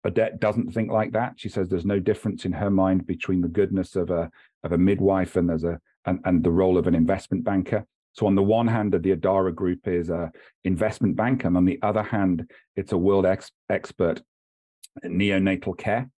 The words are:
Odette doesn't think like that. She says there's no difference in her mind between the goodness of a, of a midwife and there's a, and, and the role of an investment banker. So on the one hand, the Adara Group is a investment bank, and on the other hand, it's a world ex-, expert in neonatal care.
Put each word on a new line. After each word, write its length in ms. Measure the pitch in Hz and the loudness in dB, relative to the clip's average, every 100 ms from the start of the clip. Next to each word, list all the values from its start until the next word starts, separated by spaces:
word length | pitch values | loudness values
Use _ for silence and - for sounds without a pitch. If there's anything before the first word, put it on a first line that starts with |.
| - | 0
Odette 320 | 95 110 - | 0 0 0
doesn't 340 | 107 107 85 | 0 0 -2
think 180 | 113 110 | -4 0
like 200 | 110 110 | 0 0
that. 200 | 107 123 - | -2 -4 -6
She 120 | 104 | -8
says 220 | - 90 | -4 -2
there's 160 | 92 87 | -2 0
no 120 | 101 | 0
difference 460 | 92 104 110 98 | 0 0 -4 -4
in 80 | 92 | -6
her 180 | 90 101 | -4 0
mind 360 | 95 95 92 - | 2 2 2 -2
between 340 | 85 - 92 | -8 -2 -2
the 80 | 87 | 0
goodness 480 | 90 98 95 90 95 | 0 0 0 -2 -4
of 140 | 87 | -2
a, 200 | 87 80 _ _ _ | -2 -4 _ _ _
of 100 | 80 | -2
a 60 | 87 | 2
midwife 580 | 92 101 95 95 90 92 | 4 4 4 2 0 0
and 120 | 87 | 0
there's 160 | 82 | 0
a, 160 | 85 82 _ _ | -4 -6 _ _
and, 160 | - 90 - | -4 -4 0
and 180 | 87 | 2
the 60 | 85 | 2
role 260 | 82 92 90 | 2 4 4
of 100 | 85 | 2
an 80 | |
investment 480 | 85 82 95 - 98 | 2 2 0 -2 -4
banker. 420 | 80 98 92 110 - _ _ | 0 -2 -2 -6 -6 _ _
So 160 | - 104 | -2 0
on 80 | 98 | 2
the 60 | |
one 260 | 98 110 117 | 2 2 2
hand, 240 | 113 104 | 0 0
the 240 | 90 92 87 | 0 2 2
Adara 360 | 95 95 92 | 2 2 0
Group 360 | 82 92 87 - | -2 -2 -2 -2
is 200 | 87 85 | -2 -2
a 220 | 85 82 - - _ | -4 -6 -12 -20 _
investment 540 | 95 85 107 - 104 80 | -4 0 -2 0 -2 0
bank, 260 | 117 131 | 0 0
and 120 | 87 90 | 0 2
on 80 | |
the 160 | 90 - | 2 2
other 220 | 104 104 | -2 -2
hand, 440 | 107 110 95 85 82 - _ - | -2 -2 0 -2 -6 -16 _ -10
it's 160 | 95 | -4
a 40 | 92 | 0
world 300 | 92 98 92 | 2 4 2
ex-, 240 | 95 - _ - | 0 -6 _ -6
expert 540 | 101 - - 85 - _ _ _ _ _ _ - - | -6 -6 -2 -2 -2 _ _ _ _ _ _ -20 -14
in 160 | - 87 | -6 -2
neonatal 580 | 101 98 95 95 - 90 | 0 2 0 0 -4 -6
care. 320 | - 110 131 | -4 -4 -4